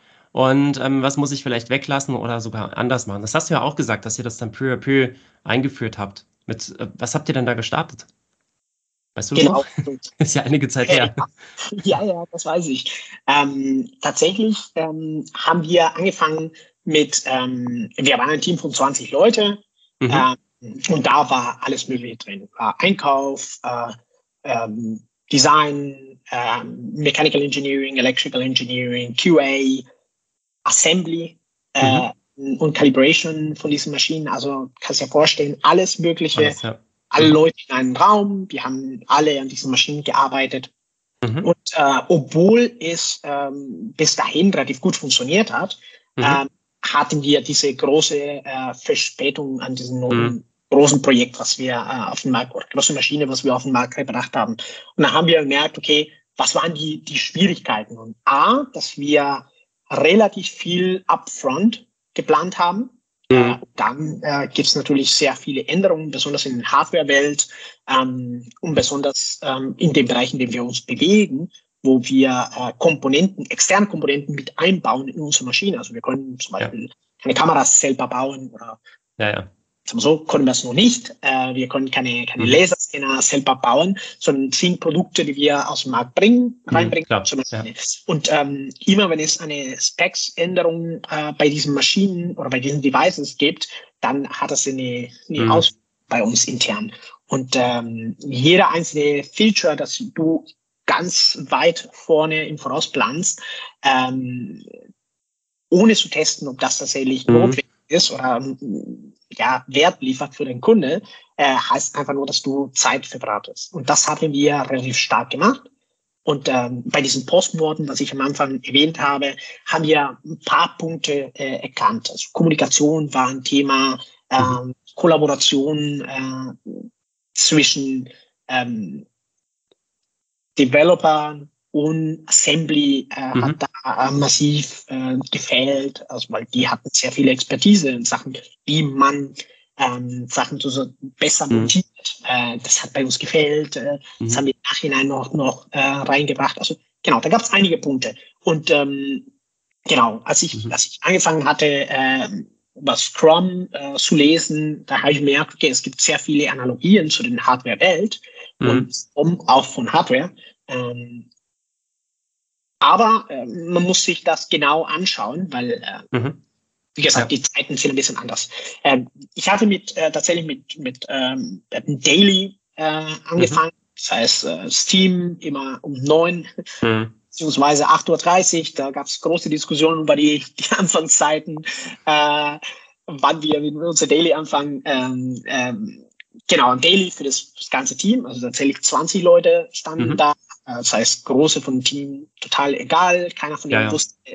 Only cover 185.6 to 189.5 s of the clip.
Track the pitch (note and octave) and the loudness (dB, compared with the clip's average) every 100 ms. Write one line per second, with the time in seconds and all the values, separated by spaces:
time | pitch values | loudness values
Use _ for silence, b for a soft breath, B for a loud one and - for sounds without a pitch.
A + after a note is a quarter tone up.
185.6 | B2 G#2+ G#2+ - - _ _ - - E3 | -4 -6 -10 -14 -20 _ _ -10 0 4
186.6 | B2 B2+ D#3+ G3 F3+ - C#3 - - - | 4 4 2 2 0 -4 -4 -4 -8 -16
187.6 | - C3 C3+ - F#3+ B3+ - B2 A#2+ B2 | -6 -4 -4 -2 0 0 -2 -8 -8 -2
188.6 | C#3 C3+ - - E3 G3 F3 F3 E3+ | -2 0 0 0 0 2 6 6 6